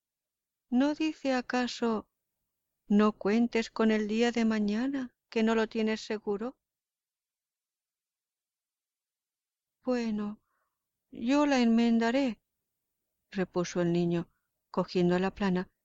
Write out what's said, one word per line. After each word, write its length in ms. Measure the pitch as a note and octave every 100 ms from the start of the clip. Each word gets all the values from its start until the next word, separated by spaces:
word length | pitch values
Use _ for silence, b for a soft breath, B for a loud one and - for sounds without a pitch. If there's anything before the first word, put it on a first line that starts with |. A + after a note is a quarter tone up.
| _ _ _ _ _ _ _
"¿No 240 | B3 C#4+
dice 400 | D4+ D#4 D4+ C4+
acaso, 760 | B3+ B3 B3 B3 - A#3 G#3+ - _ _ _ _ _ _ _ -
'No 240 | G#3 G#3+
cuentes 580 | - F#3+ A3+ A#3+ A3+ A3+
con 180 | - A3
el 180 | A3 G#3+
día 240 | A3 A#3+
de 100 | A#3
mañana, 720 | A3+ A3 G#3 G#3+ C4+ C#4 B3+ _ _
que 140 | A#3
no 120 | A3 A3+
lo 120 | A3
tienes 320 | A3+ A3 A3
seguro'?". 560 | - G#3+ G#3+ G3+ A#3+ - _ _ _ _ _ _ _ _ _ _ _ _ _ _ _ _ _ _ _ _ _ _ _ _ _ _ _ _ _ _ _ _ -
"Bueno, 560 | B3 A3+ G#3 G#3 G#3+ _ _ _ _ _ _ _
yo 360 | - A#3 C#4+ D4
la 160 | C4
enmendaré", 760 | A#3 A3+ A#3 A#3 A3+ C4 C4+ G#3 _ _ _ _ _ _ _ _ _
repuso 500 | G3 F3+ F3+ F3 F3+
el 120 | F3
niño, 340 | F3 F3 E3+ F3 _ _ _ _
cogiendo 460 | - F3 F#3 F3 F3+
la 120 | F#3+
plana 360 | - G3 F3+ F#3 _